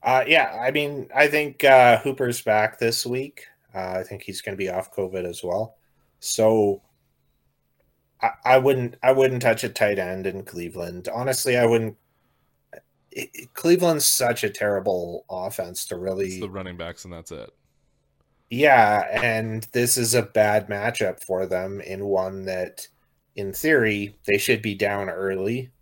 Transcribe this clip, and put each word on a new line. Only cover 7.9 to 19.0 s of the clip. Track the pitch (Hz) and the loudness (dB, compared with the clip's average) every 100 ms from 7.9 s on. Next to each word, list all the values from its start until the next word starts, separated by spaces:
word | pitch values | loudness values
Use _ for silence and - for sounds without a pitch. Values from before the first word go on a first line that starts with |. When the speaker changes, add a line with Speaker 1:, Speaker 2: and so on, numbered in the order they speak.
| _ _ _ | _ _ _
Speaker 1:
I, | 117 - 123 | -4 -4 4
I | 131 | 4
wouldn't, | 131 135 120 - | 6 0 -2 -2
I | 127 | 2
wouldn't | 135 135 127 | 4 4 2
touch | 123 110 | 0 0
a | 110 | -2
tight | - 104 101 | 0 0 0
end | 90 92 95 | -4 -6 -6
in | 95 | -8
Cleveland. | 92 87 85 87 87 90 90 | -12 -12 -12 -10 -10 -10 -10
Honestly, | 117 127 127 139 123 | -6 -4 -2 0 2
I | 120 | 4
wouldn't. | 117 110 - _ _ _ _ _ _ _ - _ _ _ | 2 0 -10 _ _ _ _ _ _ _ -20 _ _ _
It, | - - | -14 -14
it, | - - | -14 -18
Cleveland's | - 165 175 170 156 135 | -6 2 4 4 2 0
such | - 120 117 | 0 0 -2
a | 110 | -4
terrible | - 107 101 95 90 85 87 - | -2 -2 0 0 -2 -4 -10 -10
offense | 95 92 - 87 90 - | -10 -8 -8 -10 -10 -10
to | 90 | -8
really | 92 95 95 | -6 -4 -4
Speaker 2:
It's | 92 | -6
the | 101 | -10
running | 98 92 87 | -10 -12 -12
backs | 85 85 92 | -12 -12 -16
and | |
that's | 85 82 | -16 -16
it. | 78 53 _ _ _ _ _ _ _ _ _ _ | -16 -16 _ _ _ _ _ _ _ _ _ _
Speaker 1:
Yeah, | 117 147 131 107 104 | 2 6 8 6 4